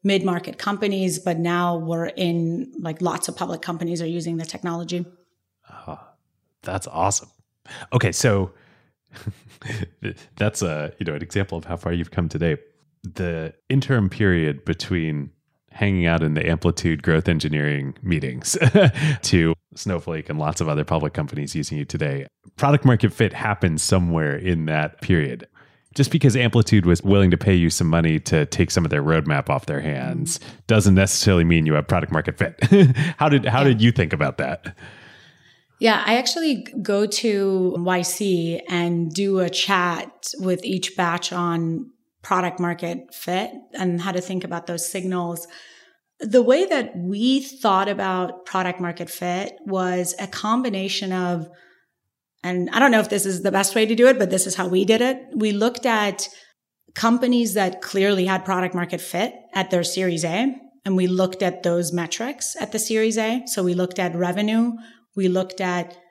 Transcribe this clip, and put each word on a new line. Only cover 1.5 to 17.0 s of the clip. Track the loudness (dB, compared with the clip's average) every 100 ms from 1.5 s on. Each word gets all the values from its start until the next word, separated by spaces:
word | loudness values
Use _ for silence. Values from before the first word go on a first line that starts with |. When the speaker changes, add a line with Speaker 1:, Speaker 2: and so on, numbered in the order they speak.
| 0 0 -2
Speaker 1:
we're | -4 -4 -4
in, | -2 -2 0 0 -2 -6 -8
like, | -8 -4
lots | -4 -4 -8
of | -8
public | -8 -6
companies | -6 -6 -4 -4
are | -4
using | -4 -4 -6
the |
technology. | -6 -8 -6 -6 -6 -6 -6 _ _ _ _ _ _ -20 -16
Speaker 2:
Oh, | -16 -18 _ _ _ _ _
that's | -10 -8 -8
awesome. | -2 0 0 -6 _ _ _ -20 -18 -2
Okay, | 0 0
so | 2 2 2 0 -8 _ _ _ _ _
<laughs> | -14 -14 -14 -20 -18 -10 -8 -8 _ -12 -12 -20 -2
that's | -2 0
a, | -4 -4 -6 -6
you | -8
know, |
an | -6
example | -4 -4 -2 -6
of |
how | -8 -8
far | -4
you've | -4 -2
come | -2 -2
today. | 0 0 0 -6 _ _ _
The | -16 -8 -6 -4 -8 -12 _
interim | 0 2 2 2
period | 2 2 4 0 -2
between | -4 -6 -2 -2 -2 -4 -8 _ _ _ _
hanging | -4 0 2 4
out | 4
in | 2
the | 0 0
Amplitude | 0 0 0 -2 0